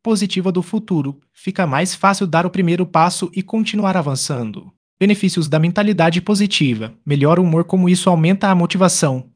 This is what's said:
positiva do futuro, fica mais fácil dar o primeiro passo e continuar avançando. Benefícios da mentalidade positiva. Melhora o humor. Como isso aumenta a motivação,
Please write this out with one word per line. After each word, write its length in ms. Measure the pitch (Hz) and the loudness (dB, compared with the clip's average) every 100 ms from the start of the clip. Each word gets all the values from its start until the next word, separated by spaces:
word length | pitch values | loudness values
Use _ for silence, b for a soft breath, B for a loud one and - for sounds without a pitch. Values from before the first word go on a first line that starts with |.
positiva 480 | 226 214 202 190 185 | -4 -2 -2 -2 -2
do 120 | 180 | -2
futuro, 580 | 175 220 220 170 135 139 _ | -4 -6 -2 -2 -2 -8 _
fica 360 | _ - 190 170 | _ -8 -4 -2
mais 280 | 135 180 | -2 -4
fácil 320 | - 196 196 190 | 0 0 0 0
dar 200 | 160 175 | 0 0
o 40 | |
primeiro 360 | 190 175 170 185 | 0 0 0 0
passo 440 | 160 170 175 175 | 2 0 0 -6
e 80 | - | -8
continuar 540 | 185 220 220 214 196 185 | -6 -4 -4 -2 -2 -2
avançando. 760 | 147 135 - 135 113 101 - _ _ _ | -2 -4 -6 -6 -6 -10 -18 _ _ _
Benefícios 480 | 196 202 190 175 156 | 0 2 0 0 0
da 120 | 156 | 2
mentalidade 640 | 165 175 208 190 165 170 | 2 0 0 2 2 2
positiva. 720 | 180 208 202 - 139 113 110 - | 0 0 0 0 0 0 -6 -12
Melhora 360 | - 143 139 175 | -4 2 4 4
o 40 | |
humor. 200 | 180 160 | 2 2
Como 240 | 170 190 180 | 0 2 2
isso 200 | 180 - | 2 2
aumenta 400 | 170 160 196 202 | 2 2 2 2
a 60 | |
motivação, 720 | 185 170 185 185 - 151 127 - | 2 0 2 0 2 -2 -2 -8